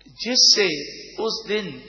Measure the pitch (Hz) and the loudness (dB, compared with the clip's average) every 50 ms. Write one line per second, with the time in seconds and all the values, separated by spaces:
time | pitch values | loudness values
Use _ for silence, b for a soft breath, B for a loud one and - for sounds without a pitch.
0 | _ 156 127 - - 220 254 247 - - - 220 202 175 151 143 147 - - - | _ -20 -14 -8 -4 0 2 4 6 6 6 6 4 2 0 -2 -6 -10 -12 -14
1 | - - - - 214 226 214 - - - 208 214 202 156 131 123 - | -16 -12 -8 -4 -4 -4 -4 -6 -4 -2 -2 -2 -2 -6 -10 -12 -16